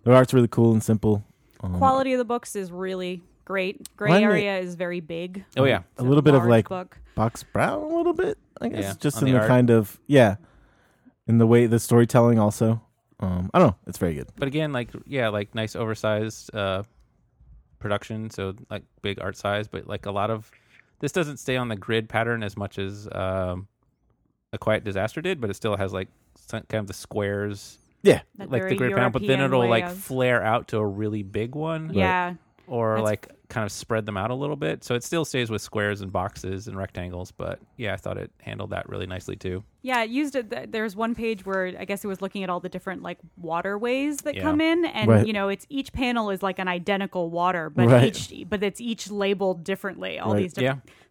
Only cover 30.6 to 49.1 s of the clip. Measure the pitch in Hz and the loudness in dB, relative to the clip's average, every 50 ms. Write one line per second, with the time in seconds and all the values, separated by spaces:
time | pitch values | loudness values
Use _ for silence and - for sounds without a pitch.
30.6 | - - 120 107 107 104 98 101 107 107 107 107 101 98 104 104 113 123 135 147 | -2 -2 -2 -2 -2 -2 -2 -2 -4 -4 -4 -6 -6 -6 -4 -4 -4 -4 -6 -6
31.6 | 156 160 165 156 160 160 - 196 190 185 185 180 180 180 180 - _ _ _ _ | -6 -4 -6 -6 -6 -2 0 2 2 2 2 0 -2 -4 -6 -10 _ _ _ _
32.6 | _ - 131 117 113 110 110 110 110 107 104 - - - - _ _ - - 120 | _ -6 -2 0 0 0 2 2 0 0 -2 -4 -6 -14 -20 _ _ -10 -6 -6
33.6 | 107 101 - - - - 117 110 101 107 101 95 98 113 123 131 143 147 151 139 | -6 -6 -8 -10 -6 -4 -4 -2 -2 -4 -4 -4 -4 -4 -4 -6 -6 -6 -6 -4
34.6 | 156 160 156 131 - - 123 120 - - 165 170 151 - - 131 120 110 110 101 | -4 -6 -6 -6 -6 -4 -4 -4 -4 -4 -4 -4 -4 -2 -2 -4 -2 -2 -4 -6
35.6 | - - - 107 104 104 104 101 98 95 98 92 92 101 - - - 95 95 95 | -6 -6 -4 -2 -2 -2 -2 -4 -6 -6 -4 -4 -4 -4 -6 -10 -10 -10 -10 -10
36.6 | 107 110 95 95 95 - - 92 90 90 90 87 90 - - - 85 87 92 - | -10 -10 -10 -10 -10 -10 -8 -10 -10 -10 -10 -10 -12 -14 -12 -10 -10 -10 -10 -12
37.6 | - _ _ - 117 101 98 98 - 101 98 95 90 - _ _ - 113 107 104 | -16 _ _ -10 -8 -8 -6 -6 -8 -8 -8 -8 -10 -12 _ _ -14 -12 -10 -10
38.6 | 101 101 92 90 90 - 98 98 92 92 92 92 - - 95 95 - 95 90 95 | -10 -8 -8 -8 -8 -8 -10 -10 -8 -8 -10 -10 -10 -12 -12 -10 -8 -8 -8 -8
39.6 | - _ _ _ - 254 254 233 226 220 240 277 311 277 262 269 233 208 - - | -10 _ _ _ -6 -4 -2 -2 -2 -2 -2 -2 -2 -2 -4 -6 -6 -6 -8 -12
40.6 | - 220 220 220 214 226 180 208 226 226 233 - 233 226 226 190 - 190 190 190 | -10 -8 -6 -6 -6 -6 -4 -4 -4 -4 -4 -4 -4 -6 -6 -6 -6 -6 -4 -4
41.6 | 185 185 180 - 190 185 202 196 - 202 190 175 196 190 - 202 190 185 175 180 | -4 -4 -6 -8 -8 -8 -8 -6 -6 -8 -8 -6 -8 -8 -6 -6 -6 -4 -4 -6
42.6 | - 180 - 180 - 190 185 139 175 175 175 - - - _ - 175 160 165 170 | -6 -8 -10 -10 -10 -10 -10 -10 -10 -12 -12 -14 -16 -20 _ -14 -8 -6 -4 -4
43.6 | 170 196 202 202 233 240 254 262 277 294 294 277 - 294 285 302 294 311 294 302 | -2 -4 -4 -2 -2 -2 0 0 -2 -2 -4 -4 -6 -6 -4 -2 -2 0 2 2
44.6 | 320 330 330 349 339 - - 220 214 214 220 208 202 220 214 202 196 196 196 - | 2 2 2 2 0 0 -2 2 4 6 6 6 6 2 0 -2 -2 -4 -4 -6
45.6 | - - 285 269 269 - - - 269 247 240 233 220 202 196 180 202 190 185 - | -8 -8 -8 -8 -8 -6 -4 -4 -2 0 0 -2 -2 -2 -4 -4 -4 -4 -4 -4
46.6 | 185 185 180 175 165 202 202 196 196 190 - 185 170 165 170 170 175 185 180 170 | -4 -4 -4 -4 -2 -2 -2 -2 -2 -4 -4 -4 -4 -4 -2 0 0 0 0 -2
47.6 | - - - - 120 117 131 120 123 - - - - - - - - 170 214 196 | -4 -2 0 4 6 8 8 8 8 4 2 -2 -10 -12 -14 -14 -10 -6 -4 -2
48.6 | 208 202 - - 233 240 226 - - - | -2 -4 -4 -6 -6 -8 -8 -8 -8 -8